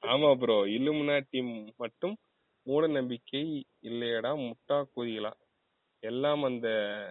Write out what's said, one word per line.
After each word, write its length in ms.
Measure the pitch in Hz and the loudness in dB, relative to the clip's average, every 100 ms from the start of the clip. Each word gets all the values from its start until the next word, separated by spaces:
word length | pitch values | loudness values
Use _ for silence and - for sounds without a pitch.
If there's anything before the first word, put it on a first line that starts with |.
ஆமா 340 | 113 131 151 131 | 0 4 6 6
ப்ரோ, 300 | 120 107 101 | 6 4 4
இல்லுமினாட்டி 1040 | 110 139 151 147 143 135 127 123 113 107 - | 2 0 0 2 0 0 -4 -4 -6 -12 -10
மட்டும் 400 | 117 - 175 214 _ _ _ _ | -10 -6 -6 -6 _ _ _ _
மூட 240 | - 143 160 | -2 2 2
நம்பிக்கை 800 | 147 127 120 - 135 160 147 - _ | 2 -2 -6 -6 -6 -4 -6 -8 _
இல்லையடா, 500 | 113 117 120 117 113 147 | -10 -6 -2 -2 -2 -4
முட்டா 500 | 123 117 - 143 139 - | -6 -8 -2 -2 -2 -6
கூதிகளா, 360 | 120 110 107 - _ _ _ _ _ _ | -6 -4 -6 -8 _ _ _ _ _ _
எல்லாம் 440 | 110 123 143 147 | -6 0 2 2
அந்த 240 | 135 123 113 110 104 104 101 | 0 0 0 0 0 -4 -10